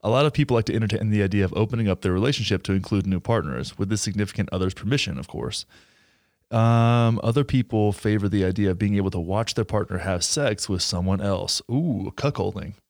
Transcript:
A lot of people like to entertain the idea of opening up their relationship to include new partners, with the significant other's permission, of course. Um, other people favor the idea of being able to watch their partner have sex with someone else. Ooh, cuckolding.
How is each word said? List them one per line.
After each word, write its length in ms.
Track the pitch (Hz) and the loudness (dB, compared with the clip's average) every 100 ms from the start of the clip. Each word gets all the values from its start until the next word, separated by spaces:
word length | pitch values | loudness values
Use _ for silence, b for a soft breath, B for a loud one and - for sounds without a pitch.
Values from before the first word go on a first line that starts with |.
| 104 | 2
A 40 | |
lot 160 | 123 147 | 4 4
of 60 | |
people 220 | 139 143 120 | 2 2 2
like 100 | 107 | 2
to 80 | 107 | 0
entertain 340 | 110 - 110 | 0 0 0
the 140 | 104 | 2
idea 200 | 98 101 | 2 2
of 80 | 95 - | 2 2
opening 300 | 107 117 107 | 0 0 0
up 120 | 90 | 0
their 120 | 98 | 0
relationship 480 | 92 120 143 107 95 | 2 2 0 0 -2
to 100 | - | 0
include 320 | 95 92 104 95 | -2 2 0 0
new 120 | 92 | -2
partners, 580 | - 101 76 62 - - | 0 0 0 -6 -8 -6
with 120 | 98 | -4
the 80 | 107 | -2
significant 500 | - 101 104 - 101 | -2 -2 -4 -2 -4
other's 220 | 92 92 - | -2 -2 -4
permission, 420 | 101 139 104 69 | -2 -2 -2 -6
of 100 | 65 | -8
course. 380 | - 62 - - b b b b b b b _ | -8 -6 -8 -12 b b b b b b b _
Um, 680 | 117 117 117 117 120 117 113 | 2 4 4 4 4 4 2
other 200 | 113 117 | 0 0
people 480 | 139 131 120 110 104 | 2 0 2 2 2
favor 380 | 101 107 107 101 | 2 0 2 2
the 160 | 101 92 | 2 0
idea 240 | 95 101 | 2 0
of 60 | 92 | 2
being 180 | 104 101 | 0 2
able 140 | 95 | 0
to 80 | 92 | -2
watch 360 | 85 98 113 - | -2 -2 -2 -2
their 100 | 107 | -2
partner 320 | 107 - 95 | -2 -2 -4
have 260 | 85 90 | -2 -2
sex 460 | - - 143 104 - | -2 0 -2 -2 -4
with 140 | 92 | -2
someone 380 | - 90 92 95 | -2 -2 0 0
else. 400 | 101 95 - - - | 0 -2 -2 -6 -2
Ooh, 420 | 127 170 104 101 - | -2 0 -2 -4 -4
cuckolding. 600 | 147 - 95 - 95 98 | -4 -2 -4 -4 -10 -14